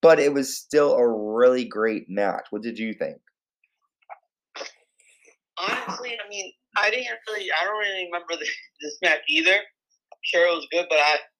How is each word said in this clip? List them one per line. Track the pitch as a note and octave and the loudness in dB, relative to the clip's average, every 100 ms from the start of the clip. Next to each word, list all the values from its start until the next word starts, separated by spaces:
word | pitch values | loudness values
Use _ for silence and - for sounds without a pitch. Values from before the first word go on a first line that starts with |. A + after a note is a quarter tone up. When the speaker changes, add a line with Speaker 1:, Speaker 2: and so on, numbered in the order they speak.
Speaker 1:
But | E3 D#3+ | 8 6
it | C#3+ | 4
was | C#3 C3 - | 2 -4 -8
still | - D3 D3 | 0 2 4
a | B2+ A#2+ A2 G#2+ A2 | 4 2 0 -4 4
really | B2+ B2+ | 4 4
great | A#2 G#2 A2 G#2+ - | -2 -2 -2 -2 -6
match. | F#2+ G2+ - - | -2 -2 -2 -6
What | G#2 | -8
did | A2+ A2 | -8 -8
you | A2 | -8
think? | G2+ D#2 D#2 _ _ _ _ _ _ _ _ _ - _ _ _ - - _ _ _ _ _ _ _ _ - | -6 -8 -8 _ _ _ _ _ _ _ _ _ -20 _ _ _ -16 -16 _ _ _ _ _ _ _ _ -8
Speaker 2:
Honestly, | F#3+ A#3+ B3 F#3 B3 | -4 -4 -6 -10 -10
I | A#3 G3+ | -10 -10
mean, | G3+ F#3+ _ _ G3 | -12 -14 _ _ 0
I | G#3 | 0
didn't | A#3+ B3 A3+ - | 0 -6 -10 -8
really, | G#3 F#3+ D#3 | -10 -4 -2
I | |
don't | F#3 G#3+ | -2 -2
really | G3+ F#3+ F3+ | -4 -4 -6
remember | F3 E3+ | -8 -6
the, | E3 D#3 - | -8 -6 -8
<laughs> | - _ | -14 _
this | D3 D3 | -14 -2
match | F3 D3+ - | 0 0 0
either. | D3+ E3 | 0 2
I'm | G3 G3+ _ _ _ _ - | 2 -2 _ _ _ _ -12
sure | - F3 F3 | -2 2 4
it | |
was | E3 C#3+ | 2 -2
good, | E3+ F3 | -4 0
but | D#3 | 2
I | B3 D4 - | 4 2 -4